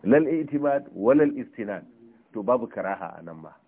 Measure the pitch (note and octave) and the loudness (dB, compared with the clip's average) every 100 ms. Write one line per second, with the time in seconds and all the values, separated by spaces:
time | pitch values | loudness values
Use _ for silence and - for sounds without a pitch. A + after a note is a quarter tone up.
0 | F#2 C#3+ D#3 D#3+ D3+ C#3+ C#3+ C#3 - F2+ | 6 4 4 -2 -2 -2 0 -2 -4 -2
1 | G#2+ D3 D3 C#3+ A#2+ - G#2 F#2+ - _ | 4 6 4 0 -10 -10 -10 -10 -12 _
2 | - _ _ A2 G2 B2+ A#2 G#2+ F#2 F#2 | -20 _ _ -6 0 0 0 -6 -6 -6
3 | F2 D#2+ E2 D#2+ D#2 - | -10 -14 -16 -16 -18 -20